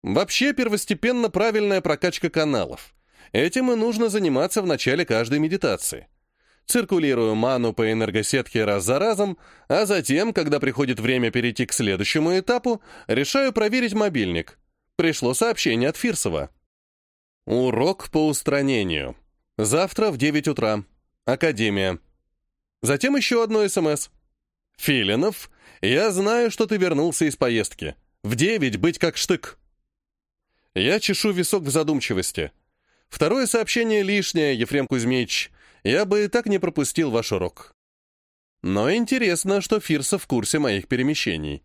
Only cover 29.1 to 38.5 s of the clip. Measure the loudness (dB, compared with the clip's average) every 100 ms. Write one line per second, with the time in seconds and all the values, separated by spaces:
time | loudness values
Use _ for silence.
29.1 | -2 -2 -2 -2 -20 _ _ _ _ _
30.1 | _ _ _ _ _ _ 0 2 2 0
31.1 | 0 0 0 0 0 0 0 2 0 0
32.1 | -2 -2 -4 -6 _ _ _ _ _ _
33.1 | -2 0 2 0 0 0 0 2 2 2
34.1 | -2 -2 0 0 0 0 -2 0 0 0
35.1 | 0 -2 -4 -6 _ _ _ 0 0 2
36.1 | 0 2 -2 0 0 0 -2 -2 0 0
37.1 | 0 0 -2 -4 -8 -20 _ _ _ _
38.1 | _ _ _ _